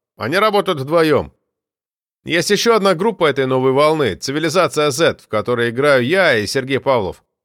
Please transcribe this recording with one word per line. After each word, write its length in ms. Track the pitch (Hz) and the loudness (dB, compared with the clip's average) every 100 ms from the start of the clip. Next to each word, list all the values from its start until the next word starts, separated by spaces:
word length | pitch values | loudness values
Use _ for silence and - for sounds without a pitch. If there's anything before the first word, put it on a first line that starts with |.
| _ - | _ -10
Они 200 | 107 180 | -4 0
работают 440 | 214 202 190 160 | 2 0 0 -4
вдвоем. 520 | 131 165 160 127 80 _ _ _ _ _ _ _ _ _ | -2 0 2 2 -2 _ _ _ _ _ _ _ _ _
Есть 260 | - 165 165 | -4 -4 0
еще 240 | 202 233 | 0 2
одна 200 | 220 196 | 2 2
группа 300 | 165 220 208 | 0 -2 0
этой 220 | 156 135 131 | 0 0 -2
новой 260 | 131 131 | 0 2
волны, 420 | 131 151 160 123 87 | 2 2 2 -2 -4
«Цивилизация 760 | - 143 165 175 160 151 151 | -6 -4 -2 0 0 0 -2
Z», 300 | 131 156 - | 0 -2 -2
в 60 | _ | _
которой 420 | 107 104 120 117 | -4 -2 -2 -2
играю 340 | 117 147 135 | 0 2 2
я 320 | 120 190 170 117 | 2 0 2 0
и 100 | 101 | 0
Сергей 340 | 139 131 131 | -4 -2 -4
Павлов. 440 | 139 123 92 - _ _ | 0 -2 -2 -8 _ _